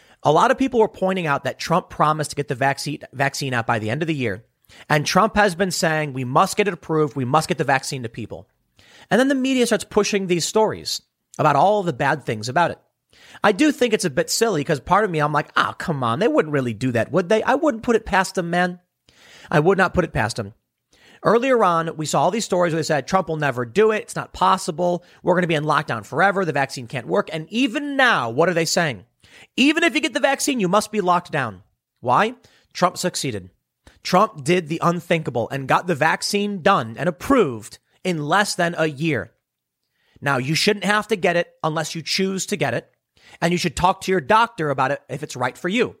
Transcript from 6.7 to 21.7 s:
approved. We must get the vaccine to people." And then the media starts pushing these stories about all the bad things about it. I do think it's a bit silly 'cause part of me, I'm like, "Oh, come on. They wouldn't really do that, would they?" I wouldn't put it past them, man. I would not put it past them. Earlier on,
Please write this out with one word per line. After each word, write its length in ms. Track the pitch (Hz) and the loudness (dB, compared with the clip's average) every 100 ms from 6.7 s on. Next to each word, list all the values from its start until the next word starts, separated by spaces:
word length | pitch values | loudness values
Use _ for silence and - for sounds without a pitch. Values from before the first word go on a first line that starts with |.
approved. 400 | 170 - 156 151 | -2 -2 0 0
We 120 | 139 123 | 0 0
must 200 | 151 - | 0 2
get 120 | 170 | -2
the 60 | |
vaccine 380 | 139 131 - 135 | 0 0 -2 -8
to 60 | 117 | -10
people." 400 | - 104 82 - _ _ _ _ - - | -10 -12 -14 -18 _ _ _ _ -20 0
And 120 | 202 | 2
then 80 | 269 | 4
the 80 | 269 | 2
media 300 | 262 262 233 | 2 2 2
starts 180 | 202 | 0
pushing 420 | - 214 202 202 190 | 0 0 2 0 0
these 180 | 175 | -2
stories 560 | - 220 208 92 73 - - _ _ - | 0 2 0 0 -6 -8 -10 _ _ 0
about 160 | 147 | 2
all 300 | - 190 214 | 4 4 2
the 80 | 175 | 0
bad 320 | 120 139 147 | -2 -2 -2
things 240 | 127 110 113 | -4 -6 -4
about 240 | 151 160 | 0 0
it. 80 | 85 _ _ _ _ - - | -2 _ _ _ _ -20 -2
I 80 | 208 | 0
do 180 | 196 302 | 4 2
think 220 | - 240 | 2 0
it's 140 | 208 175 | 0 0
a 40 | |
bit 180 | 135 165 | -2 -2
silly 360 | - 226 160 | 0 0 0
'cause 160 | 143 139 | -2 -4
part 240 | - 190 | 0 0
of 80 | 214 | 2
me, 80 | 156 | 0
I'm 140 | 147 | 0
like, 160 | 151 151 | 0 -2
"Oh, 200 | - 104 - | -2 -2 -4
come 240 | - 143 | -6 -2
on. 160 | 120 127 | -2 0
They 100 | 226 | 2
wouldn't 260 | 302 156 | 2 2
really 200 | 143 123 | 0 -2
do 160 | 104 131 | -2 -2
that, 200 | 113 110 | 0 0
would 160 | 156 175 | -2 0
they?" 140 | 220 | 0
I 100 | - | 2
wouldn't 300 | 277 311 226 | 2 0 0
put 100 | 240 | 0
it 120 | 226 - | 0 0
past 280 | 196 185 | 0 0
them, 160 | - 170 | -4 -2
man. 300 | 175 180 180 _ _ _ _ - - - | 0 0 -4 _ _ _ _ -20 -20 -2
I 120 | 151 | 2
would 180 | 160 190 | 4 4
not 160 | 180 | 2
put 100 | 180 | 2
it 100 | 165 | 0
past 220 | 143 107 - | 0 -2 -4
them. 180 | 101 - _ _ _ _ _ - | -10 -14 _ _ _ _ _ -2
Earlier 400 | 165 226 269 240 | 2 2 4 4
on, 340 | 190 | 4